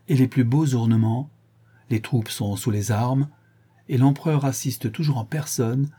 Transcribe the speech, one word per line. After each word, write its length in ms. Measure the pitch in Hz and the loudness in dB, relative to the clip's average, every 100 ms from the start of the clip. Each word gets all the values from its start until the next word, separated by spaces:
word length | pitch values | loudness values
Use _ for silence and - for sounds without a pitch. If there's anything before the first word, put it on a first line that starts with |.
| - | 0
et 80 | 135 | 2
les 120 | 127 | 4
plus 160 | 143 | 2
beaux 300 | 120 139 156 | 2 2 2
ornements, 560 | 123 113 113 110 120 143 - _ _ _ _ _ | 0 2 4 2 0 -6 -14 _ _ _ _ _
les 120 | 110 | -4
troupes 280 | - 123 107 | -2 -2 -2
sont 280 | - 101 101 | -4 -4 -4
sous 140 | - | -2
les 200 | 104 101 | -2 0
armes, 380 | 107 123 135 147 - _ _ _ _ - | 0 0 0 -2 -6 _ _ _ _ -4
et 80 | 131 | 2
l'empereur 480 | 135 139 165 147 | 4 2 0 0
assiste 480 | 135 123 131 117 117 | 0 -2 -6 -4 -6
toujours 240 | 107 147 127 | -2 -2 -2
en 80 | |
personne 640 | 110 156 147 - 113 127 143 | -4 -6 -6 -2 0 0 -2